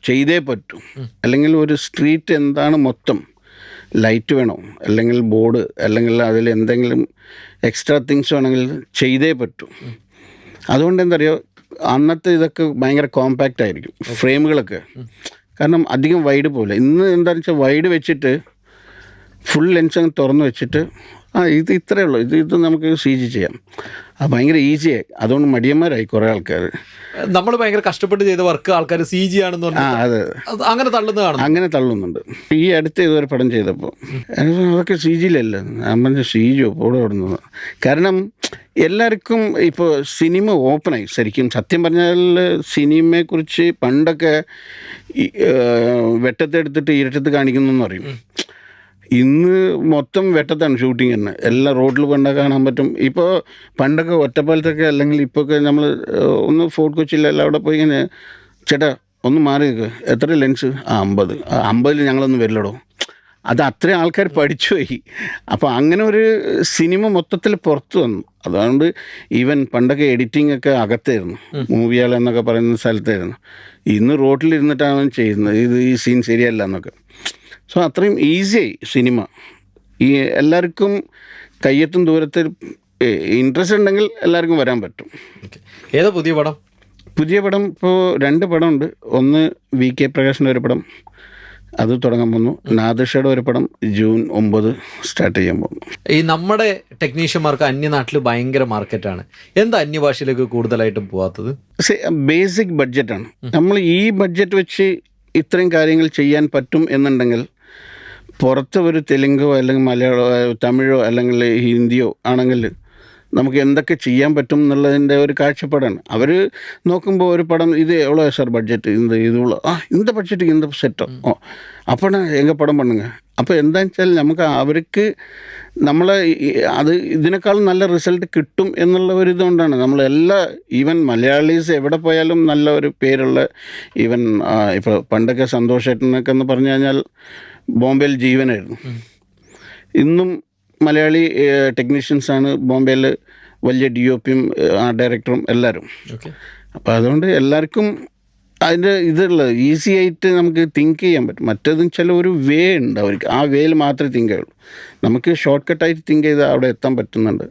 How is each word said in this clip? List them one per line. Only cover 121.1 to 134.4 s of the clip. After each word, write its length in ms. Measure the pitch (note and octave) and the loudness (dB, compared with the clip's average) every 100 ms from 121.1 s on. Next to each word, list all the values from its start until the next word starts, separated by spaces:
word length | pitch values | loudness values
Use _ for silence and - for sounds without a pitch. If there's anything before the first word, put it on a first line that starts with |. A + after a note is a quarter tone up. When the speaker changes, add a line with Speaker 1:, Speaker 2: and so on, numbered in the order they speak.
| B2+ C3 | -6 -6
Speaker 1:
"ഓ, 60 | - - - - - - | -6 -8 -20 -20 -14 -4
അപ്പോഴാണ് 400 | B2 G3 G3 F3 | 0 0 0 0
എങ്ക 200 | D3 C#3+ | 2 2
പടം 280 | D3+ D3 D3 | 2 2 2
പണുങ്ങ." 240 | B2+ A2 G2+ - _ - | 2 0 -4 -14 _ -6
അപ്പോൾ 160 | B2 | 2
എന്താണെന്ന് 320 | E3+ D3+ E3+ F#3+ | 2 2 2 -2
വെച്ചാൽ 280 | - F#3 | 0 2
നമുക്ക് 280 | E3+ D3 D#3+ | 2 2 2
അവർക്ക് 720 | D#3+ C#3 C3+ D3+ E3 - G#3+ - - - - - - - | 0 0 0 -2 -2 -2 -2 -4 -14 -20 -20 -20 -18 -2
നമ്മളെ 440 | D3 D3+ F3+ G3 | 0 2 2 2
ഈ, 300 | E3+ D#3+ C#3+ | 2 0 0
അത് 420 | - - - D3 | 0 0 0 2
ഇതിനേക്കാളും 720 | F3 - D#3+ D#3 F#3+ G3+ G3+ | 0 0 0 0 0 0 2
നല്ല 220 | G3+ F#3 G3 | 2 2 2
റിസൾട്ട് 400 | F3 F3+ F3+ F3+ - | 0 0 -2 -2 -4
കിട്ടും 380 | D3 - F#3+ - | -4 -2 -2 0
എന്നുള്ള 340 | F3 F#3 F#3 | 2 2 2
ഒരു 180 | F#3 F3+ | 2 2
ഇതുകൊണ്ടാണ് 460 | F3+ F3+ F3 E3 C3 | 2 2 2 2 2
നമ്മളെല്ലാ, 720 | B2+ C#3 C3+ C#3+ E3+ G3 F3+ D#4+ _ | 2 2 2 4 4 2 0 -6 _
even 180 | B2 C#3 | -2 0
മലയാളീസ് 800 | E3 D3 A#2 B2+ C#3+ D#3 E3 D#3+ | 2 0 2 2 2 2 2 0
എവിടെ 240 | D#3 C#3 D#3+ | -2 0 -2
പോയാലും 500 | E3 D#3+ D#3+ E3+ D#3+ | 0 0 2 2 2
നല്ല 240 | D3 D3 | 2 2
ഒരു 240 | D3+ C#3+ - | 0 -2 -2
പേരുള്ള, 460 | C3+ C3+ C3 C3 C3+ - - - - - | 0 0 0 0 -2 -6 -20 -20 -14 -4
even, 420 | A2+ A#2+ A#2 G#2+ | -2 0 0 0